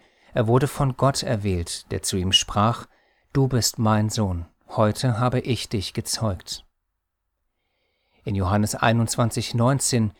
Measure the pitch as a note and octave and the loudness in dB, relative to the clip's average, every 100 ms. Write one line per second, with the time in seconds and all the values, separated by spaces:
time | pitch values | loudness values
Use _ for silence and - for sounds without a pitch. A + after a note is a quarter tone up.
0 | _ _ _ C3 A2 B2+ C#3 - C3+ - | _ _ _ 0 4 4 2 0 -2 2
1 | C3+ - F#3+ G#2+ G#2 F2+ E2+ - - G2 | 0 0 -2 -2 0 -2 -4 -8 -8 -6
2 | - G2 F2+ - - G#2 A2 A#2 - _ | -2 -2 -2 -4 -4 0 0 -2 -10 _
3 | _ _ _ C#3 C3 B2+ - - A2 G#2+ | _ _ _ 0 0 0 -2 0 2 2
4 | G#2+ A2+ G2 F2 E2+ _ - - G#2+ - | 2 0 -2 -2 -8 _ -6 0 2 2
5 | B2+ A2 B2 B2+ - A2+ - A2 - - | 0 0 0 0 -2 -4 -4 -6 -4 -6
6 | - - A2+ F#2 - - - _ _ _ | -6 -2 -2 -4 -8 -14 -16 _ _ _
7 | _ _ _ _ _ _ _ _ _ _ | _ _ _ _ _ _ _ _ _ _
8 | _ _ - G2 F#2 G#2 G#2 - A#2+ A#2 | _ _ -4 0 2 2 2 2 2 2
9 | A2+ - A#2 A#2+ - A#2+ A#2+ C#3 - A#2+ | 2 2 0 0 -2 2 2 2 2 2
10 | G#2+ | 0